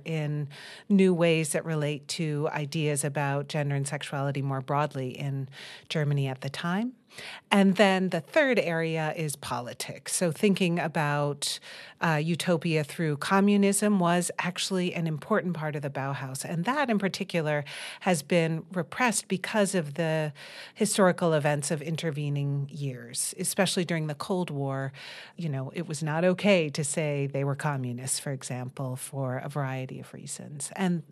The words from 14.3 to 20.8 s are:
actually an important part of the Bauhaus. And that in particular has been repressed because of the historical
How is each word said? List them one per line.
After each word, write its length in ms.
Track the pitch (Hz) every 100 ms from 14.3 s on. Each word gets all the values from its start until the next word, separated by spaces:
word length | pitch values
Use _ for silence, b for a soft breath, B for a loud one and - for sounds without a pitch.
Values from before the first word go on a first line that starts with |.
| -
actually 560 | 180 180 - 190 175
an 140 | - 165
important 480 | 151 - 208 165 160
part 200 | 151 147
of 60 |
the 80 | 143
Bauhaus. 560 | 143 135 139 135 131 -
And 200 | 170 170
that 260 | 285 269
in 80 | 208
particular 640 | 190 - 190 175 151 147 143 B B B
has 200 | - 175
been 440 | - 175 165 160 -
repressed 580 | 185 165 - 247 202 -
because 440 | 185 - 220 190
of 220 | 190 151 143
the 360 | 165 156 151 143 B B B
historical 580 | -